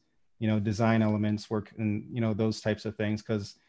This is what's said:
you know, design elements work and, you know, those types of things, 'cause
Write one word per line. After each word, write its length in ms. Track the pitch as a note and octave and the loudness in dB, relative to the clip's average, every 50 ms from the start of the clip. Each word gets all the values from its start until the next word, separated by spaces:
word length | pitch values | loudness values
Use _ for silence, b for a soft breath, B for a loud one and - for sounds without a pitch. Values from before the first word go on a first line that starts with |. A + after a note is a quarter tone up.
| _ _ _ _ _ _ _ _ | _ _ _ _ _ _ _ _
you 100 | A#2 G#2+ | 0 2
know, 120 | A2 G#2+ | 2 2
design 420 | G2+ A2 G#2 F#2 A#2 A2 A2+ A2 | 2 0 0 2 4 4 6 4
elements 480 | A2 G#2+ G#2+ G#2 G#2+ G#2+ G#2+ G#2+ - - | 4 2 2 2 0 0 -2 -2 -4 -4
work 220 | A2+ G#2+ - - - G#2+ | -4 -4 -4 -6 -8 -4
and, 280 | A2 G#2 G#2 G#2+ - - | -2 -2 -2 -2 -4 -6
you 120 | - B2 | -4 -2
know, 120 | A2+ A2 G#2+ | -2 0 0
those 280 | G2+ A2+ A2 G#2+ - | 2 0 0 0 0
types 240 | - A2 G#2 G#2 - | 0 -2 -2 0 -4
of 100 | A2 - | -8 -4
things, 260 | - G#2+ G#2 G#2+ G#2+ | -4 -2 -2 -2 -4
'cause 340 | - - A2+ G#2 G2 - - b b | -2 -4 -4 -4 -4 -6 -12 b b